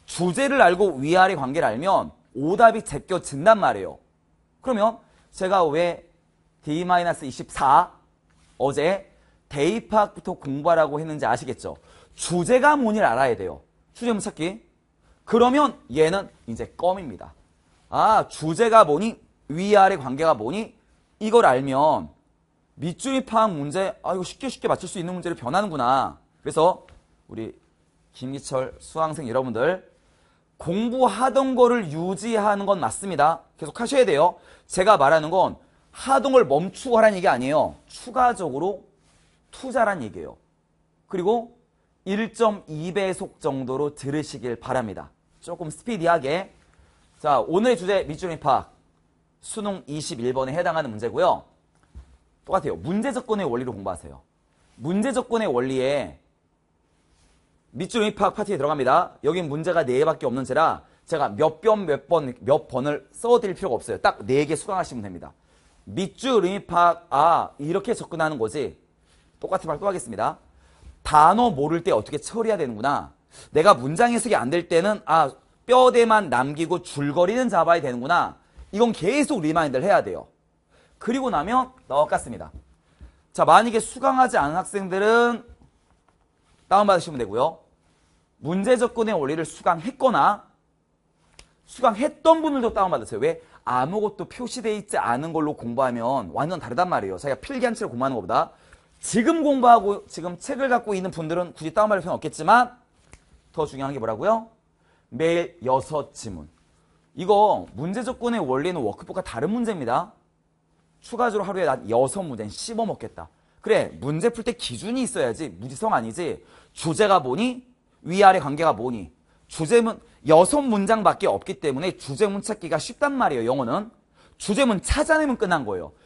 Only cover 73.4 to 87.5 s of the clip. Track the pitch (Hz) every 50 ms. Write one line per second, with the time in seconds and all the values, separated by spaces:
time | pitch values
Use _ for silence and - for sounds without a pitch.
73.4 | - - - 147 165 208 190 120 123 139 160 185 240 240 233 226 - 240 202 127
74.4 | 117 127 160 175 170 - 175 165 185 208 214 185 - - 156 165 151 135 - -
75.4 | _ _ _ _ _ - 247 254 254 254 208 240 233 220 220 214 196 151 120 120
76.4 | 127 143 151 151 165 151 175 170 - - - 143 143 143 143 170 175 185 226 254
77.4 | 254 233 202 170 165 165 170 170 147 135 123 120 120 151 175 165 123 90 69 _
78.4 | _ _ _ - - - - 208 240 240 - - 147 196 262 294 285 - 302 202
79.4 | 151 151 160 170 160 143 127 127 151 202 190 156 120 101 87 73 52 _ _ _
80.4 | _ _ _ _ _ _ _ _ _ _ _ _ - 214 254 269 262 247 190 147
81.4 | 147 202 247 262 254 - - _ _ - 131 143 151 151 196 170 - 131 110 87
82.4 | 78 76 - - - _ _ _ _ _ _ _ - - _ _ _ _ _ -
83.4 | 160 143 165 196 226 240 220 220 214 - - 254 262 269 262 262 254 - 247 196
84.4 | 143 147 156 180 185 - - 202 196 185 180 196 202 220 226 233 240 240 233 214
85.4 | - - - _ _ _ _ _ _ _ _ _ _ _ _ _ _ _ _ _
86.4 | _ _ _ _ _ _ 180 196 208 202 190 170 - 175 151 127 113 95 101 117
87.4 | 139 165